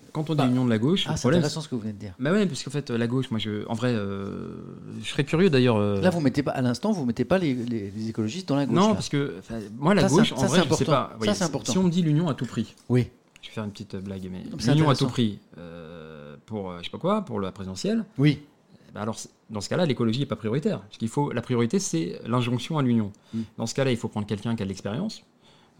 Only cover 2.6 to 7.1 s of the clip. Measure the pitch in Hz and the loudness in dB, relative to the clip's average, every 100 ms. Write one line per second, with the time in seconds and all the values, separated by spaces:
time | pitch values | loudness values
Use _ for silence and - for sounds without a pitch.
2.6 | 139 143 139 117 120 131 127 110 104 104 | -6 -6 -2 -2 0 0 0 -2 -2 -4
3.6 | 104 110 123 113 98 98 98 92 90 87 | -4 -2 0 0 -2 -4 -6 -8 -10 -12
4.6 | 90 87 101 110 107 - 139 160 196 131 | -14 -14 -12 -10 -4 -2 0 4 6 6
5.6 | 123 107 104 98 180 170 135 147 139 - | 6 4 4 4 4 4 2 2 0 0
6.6 | 127 117 208 190 123 | 0 0 0 0 0